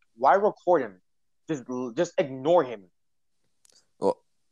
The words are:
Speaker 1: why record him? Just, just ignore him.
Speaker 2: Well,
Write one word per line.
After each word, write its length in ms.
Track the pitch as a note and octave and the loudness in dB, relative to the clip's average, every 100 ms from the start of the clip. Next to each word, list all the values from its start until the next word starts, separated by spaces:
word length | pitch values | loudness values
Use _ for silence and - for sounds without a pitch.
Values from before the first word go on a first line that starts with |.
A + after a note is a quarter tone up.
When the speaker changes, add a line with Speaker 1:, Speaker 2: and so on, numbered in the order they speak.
| _ A2+ | _ 0
Speaker 1:
why 180 | C3+ | 2
record 480 | F#3+ G3+ - - E3+ | 4 2 -2 0 0
him? 180 | A2+ F#2 _ _ _ _ - | 0 -10 _ _ _ _ -10
Just, 160 | D3+ A#2+ B2+ B2+ A#2 | -10 -8 -8 -8 -4
just 160 | E3+ - | -4 -2
ignore 460 | C#3+ C3 C#3 F3 | -6 -4 2 2
him. 260 | C3 G#2+ F#2 _ _ _ _ _ _ _ _ _ _ - | 2 -6 -16 _ _ _ _ _ _ _ _ _ _ -4
Speaker 2:
Well, 200 | F#2+ - _ _ _ | -2 -2 _ _ _